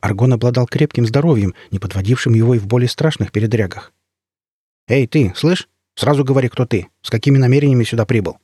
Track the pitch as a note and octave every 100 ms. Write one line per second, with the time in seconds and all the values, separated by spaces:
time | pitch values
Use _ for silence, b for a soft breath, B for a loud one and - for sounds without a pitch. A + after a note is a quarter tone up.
0 | - G2 B2+ B2 A#2+ A#2+ B2 - D3 -
1 | A#2 B2+ D#3+ B2+ G2 B B F#2+ F#2 F#2+
2 | F#2+ B2+ - A2+ A2+ A#2+ G2 A#2+ B2 -
3 | D#3 - G2+ - A2 A2 G2 - - _
4 | _ _ _ _ _ _ _ _ _ C3
5 | B2 D#3 A2 - D3+ F3+ - _ _ -
6 | B2 C#3+ C3+ C3+ B2 - B2 G#2+ F2 _
7 | - A#2 C#3+ C#3 B2+ C3+ C#3+ B2+ A2+ A2+
8 | G#2+ A#2+ F#2+ -